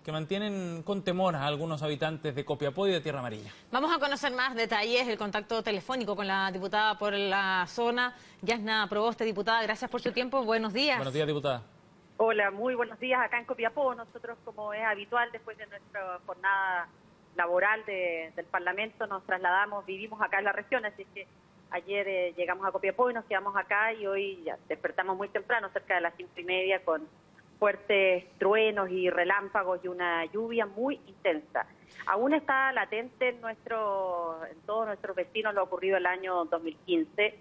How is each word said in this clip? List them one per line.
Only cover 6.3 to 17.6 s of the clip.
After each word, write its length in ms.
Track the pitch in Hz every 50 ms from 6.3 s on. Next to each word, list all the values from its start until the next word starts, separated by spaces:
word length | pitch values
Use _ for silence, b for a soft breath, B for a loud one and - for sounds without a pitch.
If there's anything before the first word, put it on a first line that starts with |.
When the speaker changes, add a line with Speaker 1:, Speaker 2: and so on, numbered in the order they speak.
| 190 196 190 190
Speaker 2:
diputada 480 | 185 190 185 190 196 208 214 214 208 -
por 140 | 208 208
la 520 | 202 202 202 196 190 196 196 190 190 185 180 -
zona, 480 | - - 233 233 240 247 247 247 247 B B B B B
Yasna 440 | - 196 233 233 208 220 220 220 208 185
Proboste. 340 | 208 208 214 233 220 - 233
Diputada, 380 | 220 202 190 196 220 226 226
gracias 260 | 220 208 220 - 254 240
por 140 | - 240
su 80 | - 247
tiempo, 320 | 202 240 247 254 269 269 240
buenos 280 | 214 226 226 220 220
días. 240 | 185 240 285 294 262
Speaker 1:
Buenos 180 | 233 143 135 127
días, 140 | 147 156 147
diputada. 340 | 151 147 135 143 131 120 107 - - - - - - - - - -
Speaker 3:
Hola, 340 | - 220 226 220 208 202 196
muy 240 | 196 202 226 254 254
buenos 240 | 233 240 220 226 -
días. 220 | 247 254 254 254
Acá 180 | 240 214 - 240
en 60 | 240
Copiapó, 500 | - 254 240 226 226 226 294 277 254 247
nosotros, 420 | 233 226 - - 233 - 233 233 - -
como 300 | 233 214 208 214 208 208
es 100 | 214 226
habitual, 460 | 220 208 202 202 - 240 240 240 233
después 260 | 233 226 226 226 214 208
de 80 | 214 202
nuestra 500 | 196 196 - - - 202 190 185 180 180 -
jornada 640 | - 180 180 185 190 196 196 190 190 185 175 170 170 - - - - - _ - _ -
laboral 480 | 180 175 170 175 180